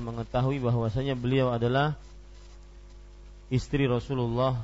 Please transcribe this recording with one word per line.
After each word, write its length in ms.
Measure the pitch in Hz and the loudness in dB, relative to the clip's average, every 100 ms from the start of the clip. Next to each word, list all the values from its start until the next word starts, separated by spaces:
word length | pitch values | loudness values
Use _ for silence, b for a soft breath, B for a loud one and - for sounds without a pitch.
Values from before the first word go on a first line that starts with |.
mengetahui 560 | 117 117 113 123 131 139 | 0 -4 -2 0 2 2
bahwasanya 560 | 120 117 113 131 139 127 | 2 2 2 0 0 0
beliau 400 | 123 135 127 117 | 2 4 4 2
adalah 400 | 120 131 151 147 - - - - - - - - - - - - - - - | 2 4 2 0 -10 -20 -20 -20 -20 -20 -20 -20 -20 -20 -20 -20 -18 -18 -2
istri 400 | 131 - 139 135 | -2 2 2 4
Rasulullah 720 | 120 - 131 120 117 131 123 | 2 0 -2 0 2 2 0